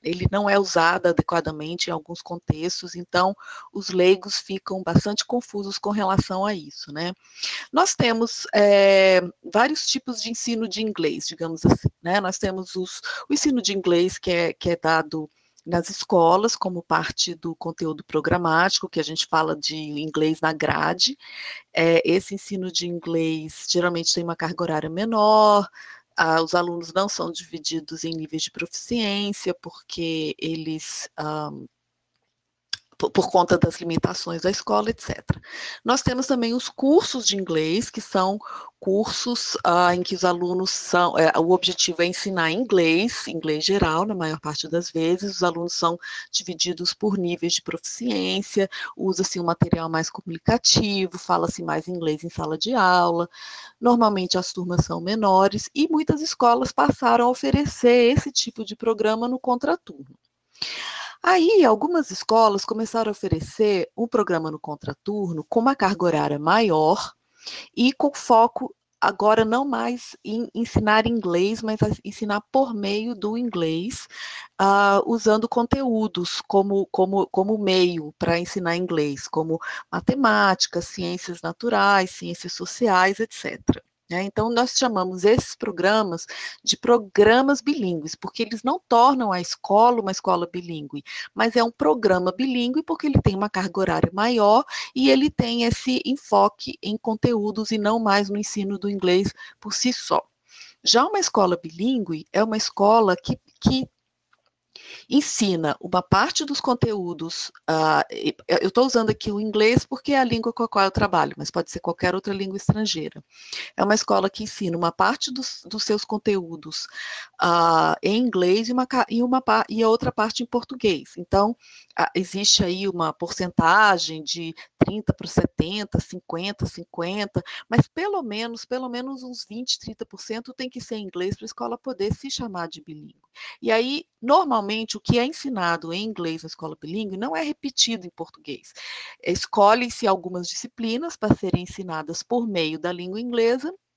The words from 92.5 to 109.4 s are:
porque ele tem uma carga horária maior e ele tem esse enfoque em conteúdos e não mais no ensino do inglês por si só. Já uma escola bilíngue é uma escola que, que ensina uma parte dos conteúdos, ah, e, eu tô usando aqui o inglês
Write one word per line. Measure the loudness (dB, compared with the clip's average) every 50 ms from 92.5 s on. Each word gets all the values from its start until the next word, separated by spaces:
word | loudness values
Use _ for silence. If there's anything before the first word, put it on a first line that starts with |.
| 0 0 -2 0 -2 -4
porque | -2 -4 -6 -4 -2
ele | 2 2 2
tem | 2 2 0
uma | 0 -4 -2
carga | -2 -4 -4 -4 -2 -2
horária | -2 0 0 0 0 -2
maior | 0 0 0 2 4 4 6 8 6 6 4 2 -8 -12 -12 -8 _
e | 2 4 6
ele | 6 6 4 2
tem | 2 0 0 0 0 0
esse | 0 0 -2 -2 -2 -2 -2 0 0
enfoque | -2 -4 -4 -2 2 4 4 4 4 2 _ -12 -14 -12 -8
em | -8 -6 -6
conteúdos | -4 -4 -4 0 2 2 2 2 0 -2 -2 -4 -4 -4 -2
e | -2
não | 0 2 0 0 2
mais | 2 4 4 2 2 0
no | -4
ensino | -6 -6 -6 -6 -6 -4 -4 -4 -4
do | -4 -4
inglês | -4 0 2 4 4 4 2 0 -6 -10 -20 -20 _ _
por | -12 -8 -6
si | -2 0 -2 -2
só. | -2 -2 -2 -2 -2 -2 _ _ _ _ _ _ -20 -20 -20 _ _ 0
Já | 4 4 4 4
uma | 4 0 -2
escola | -2 0 2 2 4 4 2
bilíngue | -2 -6 -14 -8 -4 -2 0 0 0 -2 -4 -6 -8 -8 _ 0
é | 0 0
uma | 0 0
escola | -4 -4 -6 0 2 4 6 6 6 6 4 2
que, | 0 -2 -6 -6 -6 _ _ _ _
que | 2 2 2 2 -2 -6 _ _ _ _ _ _ _ _ _ _ _ _ _ _ _ _ _ -20 -20 -20 -20 -20 -8 _
ensina | 0 0 0 0 -2 0 0 0 2 0 0 -2 -2 -4
uma | -4 -2 -2 -2
parte | 2 _ 2 2 2 2 -2 -4 -4
dos | -4 -6 -4
conteúdos, | -2 -2 0 0 0 -2 0 -4 -4 -6 -8 -8 -10 -10 -10 -10 -12 -12 _ -10 _
ah, | -2 0 2 4 4 4 2 2 -2
e, | -6 -4 -4 -4 -4 -6 -2
eu | 0 0 2 2 2
tô | 2 2 2
usando | 4 2 2 2 2
aqui | -2 -2 -4 -6
o | -4
inglês | -4